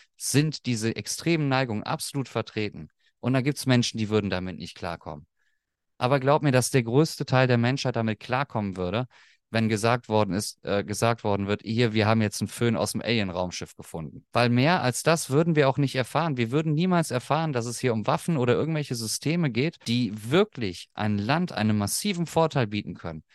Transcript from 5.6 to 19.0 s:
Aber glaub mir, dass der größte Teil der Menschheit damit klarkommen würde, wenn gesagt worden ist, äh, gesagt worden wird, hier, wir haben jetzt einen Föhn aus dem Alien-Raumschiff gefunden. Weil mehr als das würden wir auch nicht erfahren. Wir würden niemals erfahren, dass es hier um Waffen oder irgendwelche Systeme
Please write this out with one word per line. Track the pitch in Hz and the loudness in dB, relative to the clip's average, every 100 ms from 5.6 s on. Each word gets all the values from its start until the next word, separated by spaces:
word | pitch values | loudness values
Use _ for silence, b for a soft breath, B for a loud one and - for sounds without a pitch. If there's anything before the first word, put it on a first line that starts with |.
| _ _ _ - | _ _ _ -4
Aber | 123 139 | 0 2
glaub | 131 151 | 4 4
mir, | 147 | 4
dass | 127 120 | 4 4
der | 135 | 2
größte | 117 127 160 - 147 | 2 2 2 -2 0
Teil | 127 127 | 4 4
der | 120 | 4
Menschheit | 120 139 131 120 | 2 0 -2 -2
damit | 113 104 | -2 -4
klarkommen | - 127 143 117 101 92 | -4 -4 -2 -4 -4 -2
würde, | 90 104 127 b b b _ | -2 -2 -4 b b b _
wenn | 113 110 | -2 0
gesagt | 110 113 123 - | 2 2 0 2
worden | 107 104 | 2 2
ist, | 95 - - | 0 -4 -8
äh, | - 101 | -4 -4
gesagt | - 104 117 117 107 | -2 0 0 0 0
worden | 101 98 | 2 2
wird, | 104 | -2
hier, | - 113 120 | -2 0 2
wir | 107 107 | 4 4
haben | 113 | 4
jetzt | 107 - | 2 0
einen | 104 | -6
Föhn | - 120 104 | 0 0 2
aus | 104 | 0
dem | 110 | -2
Alien-Raumschiff | - 117 98 87 90 - 87 - | -2 -2 -2 -2 -4 -6 -12 -16
gefunden. | - 85 73 127 - | -14 -12 -12 -14 -4
Weil | 117 120 | 2 4
mehr | 120 143 180 | 4 4 2
als | 127 - | 0 0
das | 151 165 - | 2 0 2
würden | 139 170 151 | 2 4 4
wir | 135 | 4
auch | 135 | 2
nicht | 139 131 | 0 0
erfahren. | 127 143 165 127 | -2 -2 -2 0
Wir | 113 | 0
würden | 143 160 | 0 0
niemals | 151 185 175 160 | 0 2 2 0
erfahren, | 123 - 147 160 | -4 -2 -2 0
dass | 127 120 | -2 -4
es | 117 | -2
hier | 127 | 0
um | 113 104 | 0 0
Waffen | 156 - 156 | -2 0 0
oder | 123 | 2
irgendwelche | 90 147 156 143 | 2 0 -2 -4
Systeme | 117 | -6